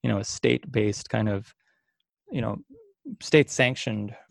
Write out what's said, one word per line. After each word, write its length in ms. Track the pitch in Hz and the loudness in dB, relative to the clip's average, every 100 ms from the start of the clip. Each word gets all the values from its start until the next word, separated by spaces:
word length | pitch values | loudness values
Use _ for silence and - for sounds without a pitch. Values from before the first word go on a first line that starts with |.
you 60 | 123 | 0
know, 80 | 101 | -2
a 60 | |
state-based 840 | 101 - 123 123 - 123 107 101 - | -2 0 2 2 0 0 0 -2 -4
kind 200 | 113 107 | -2 0
of, 240 | 101 101 _ _ _ _ _ _ _ _ | -2 -6 _ _ _ _ _ _ _ _
you 120 | 190 | -6
know, 160 | 110 107 285 453 440 _ 302 214 | -4 -6 -12 -20 -20 _ -16 -14
state-sanctioned 920 | - 156 139 - 123 131 - 107 104 107 _ | 4 4 4 2 0 0 -4 -4 -6 -10 _